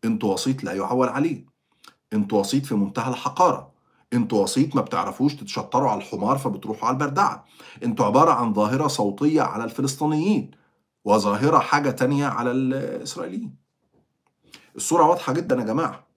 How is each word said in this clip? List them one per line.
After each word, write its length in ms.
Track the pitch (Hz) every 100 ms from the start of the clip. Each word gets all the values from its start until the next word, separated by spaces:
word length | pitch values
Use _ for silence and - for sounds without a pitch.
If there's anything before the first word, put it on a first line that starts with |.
أنتوا 280 | 113 107 107
وسيط 300 | 92 135 135
لا 80 | -
يعول 360 | 98 95 127 127
عليه. 380 | 135 160 - - _ _ _ - _ _
أنتوا 280 | 107 101 107
وسيط 260 | 98 139 139
في 80 |
منتهى 360 | 107 98 - 120
الحقارة. 640 | 123 131 135 180 - - _ _ _ _
أنتوا 300 | 120 113 107
وسيط 340 | 98 - 143 135
ما 60 |
بتعرفوش 520 | - 90 95 - 139
تتشطروا 560 | - 101 - - 127 135
على 80 | 101
الحمار 400 | - 95 101 139
فبتروحوا 500 | - 95 - 110 113
على 60 |
البردعة. 500 | 131 147 143 202 - _ _ - -
أنتوا 220 | 120 110 107
عبارة 240 | 117 165
عن 240 | 127 117
ظاهرة 320 | 104 107 131 147
صوتية 560 | - 104 101 147 156
على 220 | 127 104
الفلسطينيين، 880 | 113 - 139 - 151 151 180 190 - - _ _ _ _
وظاهرة 540 | 104 107 104 101 139 156
حاجة 320 | - 147 143
تانية 360 | 123 131 143 139
على 240 | 110 120
الإسرائيليين. 1040 | 127 131 131 - - - 175 165 196 226 - _ _ _ _ _ _ _ _ _ - _ -
الصورة 320 | - 170 156
واضحة 240 | 175 -
جدا 240 | 160 - 127
يا 80 |
جماعة. 420 | 110 113 165 - _